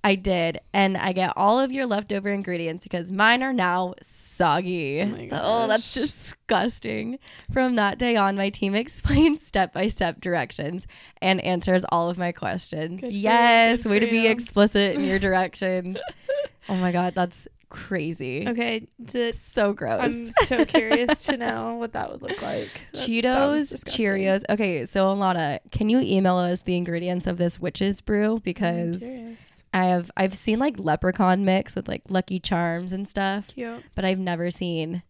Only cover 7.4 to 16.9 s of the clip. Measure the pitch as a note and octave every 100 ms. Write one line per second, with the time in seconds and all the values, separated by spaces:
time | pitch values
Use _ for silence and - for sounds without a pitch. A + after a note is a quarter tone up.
7.4 | - C4 B3+ A#3+ G3+ - B3 A3+ G3 G3
8.4 | G3 G3 G3 G3+ B3+ - - C#4+ D#4+ D4+
9.4 | - G#3 F3+ - F#3+ - F3 D#3 F3+ E3+
10.4 | C3 - D3 F3 - - - _ F#3 F#3+
11.4 | - F3+ - F#3 F#3 E3+ E3+ F3+ F3 E3+
12.4 | G2 E3+ - D#3 D#3+ F3+ B3+ G3+ G#3 A#3
13.4 | A#3+ A3+ A3+ A#3+ A3 G#3 A3 A3+ A3+ A3
14.4 | A#3 - G#3 G3+ G3+ C#4+ F#3+ F#3+ G3 F#3
15.4 | F#3 - F#3+ F#3 F3+ F#3+ - - - C#5+
16.4 | C#5+ _ - F#3 F3+